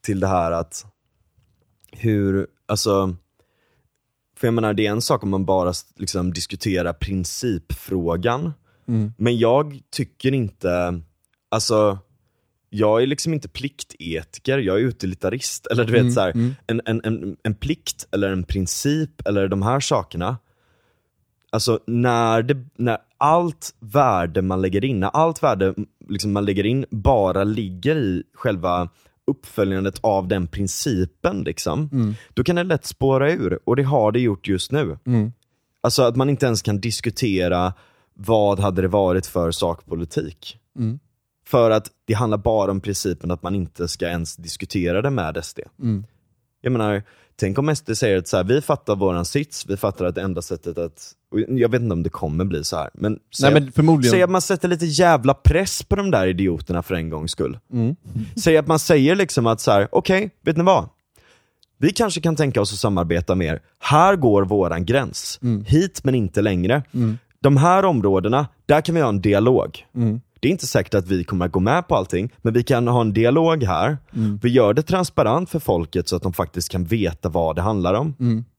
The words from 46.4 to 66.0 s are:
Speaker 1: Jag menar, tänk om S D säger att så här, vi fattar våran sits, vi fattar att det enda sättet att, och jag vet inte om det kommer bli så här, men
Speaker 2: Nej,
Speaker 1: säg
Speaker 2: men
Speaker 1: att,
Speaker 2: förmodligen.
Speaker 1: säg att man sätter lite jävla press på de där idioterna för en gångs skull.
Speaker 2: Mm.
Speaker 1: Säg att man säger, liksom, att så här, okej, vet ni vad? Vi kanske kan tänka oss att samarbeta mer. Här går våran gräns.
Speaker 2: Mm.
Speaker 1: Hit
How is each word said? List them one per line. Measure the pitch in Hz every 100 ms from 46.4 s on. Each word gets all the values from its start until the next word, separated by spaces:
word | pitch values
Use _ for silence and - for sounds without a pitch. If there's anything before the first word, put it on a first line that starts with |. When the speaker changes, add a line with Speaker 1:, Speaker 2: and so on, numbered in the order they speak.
| _ _
Speaker 1:
Jag | 123
menar, | 123 107 101 104 _ _ -
tänk | 101 98
om | 147
S | 147
D | - 110
säger | 117 95
att | 87
så | 95
här, |
vi | 92 139
fattar | - 147 - 101
våran | 98 87
sits, | 87 143 143 - -
vi | 98
fattar | 101 -
att | 90
det | 87
enda | 95 87
sättet | - 87 87 82
att, | 82 - - _ _
och | 107
jag | 113 127 117
vet | 123
inte | 117
om | 85
det | 82
kommer | - 80 78
bli | 95 80
så | 78 82
här, | 73
men | - 107
Speaker 2:
Nej, | 107 _
Speaker 1:
säg | - 135
Speaker 2:
men | 147 135
Speaker 1:
att, |
Speaker 2:
förmodligen. | - 160 156 123
Speaker 1:
säg | 185
att | 180
man | 185
sätter | - 185 180
lite | 175 170
jävla | 147 180 151 117
press | - - 160 190 -
på | - 196
de | 196
där | 127 92
idioterna | 90 95 82 - 87
för | -
en | 90 80
gångs | 78 80
skull. | - 67 - _
Speaker 2:
Mm. | 123 113 165 - - 220 -
Speaker 1:
Säg | 175 156
att | 143
man | 156
säger, | - 156 135 196
liksom, | 180 - 113
att | 113
så | -
här, | 101 101
okej, | - - 190 208 _
vet | - 160
ni |
vad? | 180 170 - _ _ _ _ _ _ _ _ _
Vi | 147
kanske | - 220 165
kan | 165 156
tänka | 143 113
oss | 101
att | 101
samarbeta | 110 95 85 85 -
mer. | 92 80 78 _ _
Här | - 151 185 196
går | 127 101
våran | 95 104 87 82
gräns. | 90 131 101 - - -
Speaker 2:
Mm. | 123 107
Speaker 1:
Hit | 107 151 185 -